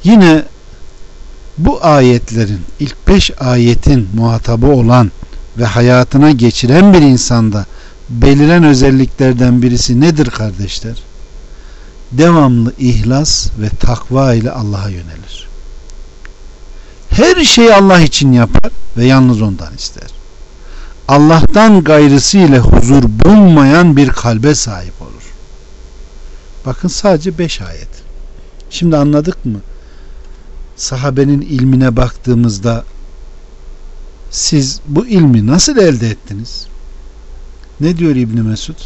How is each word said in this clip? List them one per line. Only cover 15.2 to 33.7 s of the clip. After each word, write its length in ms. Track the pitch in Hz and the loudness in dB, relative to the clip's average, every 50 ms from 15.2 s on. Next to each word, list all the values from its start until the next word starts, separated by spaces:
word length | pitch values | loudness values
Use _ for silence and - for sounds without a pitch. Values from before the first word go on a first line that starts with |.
| 92 - - - - - - - - - - - - - - - - - - - - - - - - - - - - - - - - - - - - - | -18 -18 -18 -18 -18 -18 -18 -18 -18 -18 -20 -20 -20 -20 -18 -18 -20 -20 -20 -20 -20 -20 -20 -20 -20 -20 -20 -20 -20 -20 -20 -20 -20 -20 -20 -20 -6 -2
Her 340 | - - 254 339 370 359 320 | 0 2 2 2 2 0 0
şeyi 300 | 226 - 240 233 233 214 | 0 2 4 4 6 6
Allah 260 | 196 196 196 190 175 | 6 6 4 4 4
için 320 | 165 147 - - 143 135 127 | 4 2 0 0 0 2 4
yapar 400 | 123 117 107 - - - - - - - - - | 2 2 2 4 4 4 4 2 -2 -4 -4 -2
ve 80 | 113 120 | 0 0
yalnız 380 | 127 131 135 131 127 123 107 107 | 2 4 4 4 2 2 0 -2
ondan 320 | 104 95 85 80 76 - | -4 -4 -6 -12 -16 -14
ister. 420 | - - - - - - - - - - - - - - - - - - - - - - - - - - - | -14 -14 -14 -14 -16 -20 -18 -20 -20 -20 -20 -20 -20 -20 -20 -20 -20 -20 -20 -20 -18 -18 -18 -20 -16 -4 0
Allah'tan 760 | 135 143 147 156 160 165 165 - - 208 220 226 208 190 156 | 2 4 4 4 4 4 4 4 6 6 6 6 4 4 4
gayrısı 540 | 160 156 151 151 143 139 139 - - - 202 | 4 4 4 4 4 4 2 0 0 2 4
ile 200 | 185 156 139 127 | 4 4 4 4
huzur 440 | 113 - - - - 117 139 139 127 | 4 4 4 4 4 4 4 2 2
bulmayan 960 | 113 107 110 123 160 208 214 202 185 165 151 139 135 147 170 180 170 147 | 2 2 4 4 6 6 6 6 6 6 6 4 4 4 4 4 4 4
bir 120 | 139 143 135 | 2 2 0
kalbe 460 | 135 - - 120 117 110 113 147 151 | 0 -2 -2 -4 -4 0 0 0 0
sahip 480 | - - 117 101 90 90 90 85 - 80 | 0 -4 -8 -10 -12 -12 -14 -16 -18 -18
olur. 300 | 62 55 57 - - - - - - - - - - - - - - - - - - - - - - - - - - - - - | -20 -20 -20 -20 -20 -20 -20 -20 -20 -20 -20 -20 -20 -20 -20 -20 -20 -20 -20 -20 -20 -20 -20 -20 -20 -20 -20 -20 -20 -20 -14 -12
Bakın 220 | 131 120 - - 180 | -12 -10 -6 -6 -6
sadece 500 | - - - 208 190 151 151 190 170 156 | -6 -2 -2 0 0 0 -2 -6 -6 -6
beş 220 | 175 160 - - | -6 -8 -6 -10
ayet. 280 | 98 90 82 - - - - - - - - - - - - - - - - - - - | -12 -14 -16 -16 -16 -18 -18 -20 -20 -20 -18 -18 -18 -18 -20 -20 -20 -20 -20 -20 -20 -16
Şimdi 260 | - - 175 170 160 | -10 -4 -2 0 0
anladık 480 | 147 143 147 147 147 151 170 185 - - | 2 0 2 0 0 -2 -4 -8 -8 -8
mı? 140 | 131 107 101 95 - - - - - - - - - - - - - - - - - - - - - - | -8 -8 -8 -12 -16 -20 -20 -20 -20 -20 -20 -20 -20 -20 -20 -20 -20 -20 -20 -20 -20 -18 -18 -18 -20 -16
Sahabenin 640 | - - - 139 127 131 143 131 135 139 143 143 143 | -14 -12 -10 -8 -6 -6 -4 -2 -2 0 0 0 -2
ilmine 560 | 160 - 151 127 127 131 131 127 131 127 117 | -4 -6 -4 -2 0 0 2 2 0 0 0
baktığımızda 880 | 117 127 123 - - - 123 123 117 120 117 104 98 92 117 117 113 - - - - - - - - - - - - - - - - - - | 0 -2 -4 -4 -10 -4 -2 0 0 0 -2 -2 -4 -6 -6 -6 -6 -10 -14 -18 -18 -20 -20 -20 -20 -20 -20 -20 -20 -20 -20 -20 -20 -20 -20